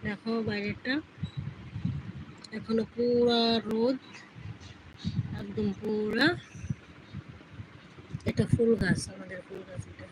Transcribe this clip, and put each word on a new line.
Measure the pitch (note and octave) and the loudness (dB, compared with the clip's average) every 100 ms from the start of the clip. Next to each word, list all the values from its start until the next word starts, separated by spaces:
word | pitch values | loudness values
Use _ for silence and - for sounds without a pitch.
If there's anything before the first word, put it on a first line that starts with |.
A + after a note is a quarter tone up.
দেখো | G#3+ G3+ A3+ A3+ G#3+ | -4 -4 -2 -2 0
বাইরেটা | G#3 G#3 - B3 C#4+ - - - - - - - - - - - - - - - G#3+ | -2 -2 -4 -2 -2 -4 -8 -6 -6 -8 -10 -10 -4 -2 -2 -8 -10 -14 -16 -10 -10
এখনো | G#3 A3+ G#3 | 0 0 0
পুরা | A#3 A#3+ A#3+ A#3+ A#3 A3+ A3+ G#3+ | 0 4 6 6 6 6 4 2
রোদ, | A3+ A#3+ C4 - - - - - - - - - - - - - G#3 | 2 4 2 -4 -18 -16 -14 -12 -12 -14 -18 -20 -6 -2 -2 -2 -6
একদম | G3+ G#3 G#3 F#3+ | -4 0 0 0
পুরা। | G#3+ G#3+ G#3+ A3 D4+ F4 - - - - - - - - - - - - - - - - - - - | -2 0 2 4 4 4 -6 -12 -6 -6 -6 -20 -12 -12 -12 -18 -18 -14 -14 -16 -20 -20 -10 -4 -2
এটা | - G#3+ | 0 2
ফুল | - A#3 A3+ | 6 6 6
গাছ, | F#3 - - | 4 2 0
আমাদের | - - F#3 - | -10 -12 -12 -12
ফুল | - - | -14 -10
গাছ | - - | -12 -12
এটা। | - C#5 | -16 -16